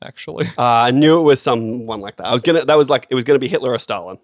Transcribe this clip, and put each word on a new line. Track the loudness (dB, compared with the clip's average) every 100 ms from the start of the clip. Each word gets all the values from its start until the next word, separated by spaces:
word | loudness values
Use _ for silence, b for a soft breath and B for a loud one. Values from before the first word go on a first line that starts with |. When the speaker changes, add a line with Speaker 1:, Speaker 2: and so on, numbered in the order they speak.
Speaker 1:
actually. | -20 -18 -16 -8 -8
<laughs> | -2
Speaker 2:
Uh, |
I | 2 4 4
knew | 4 4 6
it |
was | 4 2
someone | 2 -2 -4 -8 -10 -10
like | -12 -10
that. | -4
I |
was | -2
gonna, | 0 0 2
that | 2
was | 4
like, | 0 -2
it | -4
was | 0
gonna | 0
be | 0
Hitler | -4 -4
or | -6
Stalin. | -6 -10 -10 -18